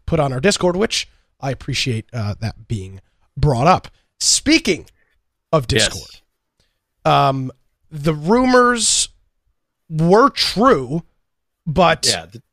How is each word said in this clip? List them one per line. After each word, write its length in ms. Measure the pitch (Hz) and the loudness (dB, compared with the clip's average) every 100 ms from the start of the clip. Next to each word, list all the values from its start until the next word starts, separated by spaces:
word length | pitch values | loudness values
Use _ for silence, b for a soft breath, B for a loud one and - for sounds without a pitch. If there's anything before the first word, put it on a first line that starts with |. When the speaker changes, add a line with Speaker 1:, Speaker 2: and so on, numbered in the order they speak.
| - | -4
Speaker 1:
put 120 | 165 | -2
on 140 | 139 | -2
our 60 | 127 | 0
Discord, 360 | 185 - 180 175 | 0 0 0 0
which 320 | 226 - - _ _ _ | -2 -4 -8 _ _ _
I 120 | 139 | -10
appreciate, 560 | 123 - 127 139 113 - | -8 -8 -6 -4 -6 -8
uh, 220 | 120 104 98 | -8 -8 -6
that 280 | 110 - 113 | -8 -10 -10
being 340 | 113 95 98 - _ _ - | -10 -10 -18 -20 _ _ -2
brought 300 | 143 147 147 | 0 2 2
up. 220 | 180 - - _ _ | 0 -2 -20 _ _
Speaking 680 | - - - 311 277 160 - _ _ _ _ _ _ | -2 -2 0 0 0 -4 -8 _ _ _ _ _ _
of 160 | 160 127 | -4 -2
Speaker 2:
Yes. 180 | 107 101 | -2 -2
Speaker 1:
Discord, 320 | - - - _ _ _ _ _ _ _ _ 160 | -4 -14 -20 _ _ _ _ _ _ _ _ 0
um, 460 | 143 139 135 131 - _ _ _ | 2 2 0 -6 -12 _ _ _
the 240 | 151 143 156 | -6 -4 -4
rumors 920 | 156 233 262 254 247 240 214 - - _ _ _ _ _ _ _ _ | 0 2 4 4 4 2 -2 -2 -4 _ _ _ _ _ _ _ _
were 400 | 156 170 208 262 | -2 4 6 4
true, 720 | - - - 254 175 120 160 - _ _ _ _ _ - | 2 -4 2 2 2 0 -8 -8 _ _ _ _ _ -6
but 400 | 147 170 160 - | 0 2 2 0
Speaker 2:
Yeah, 180 | 95 82 | -2 -6
th- 180 | 117 - | -20 -20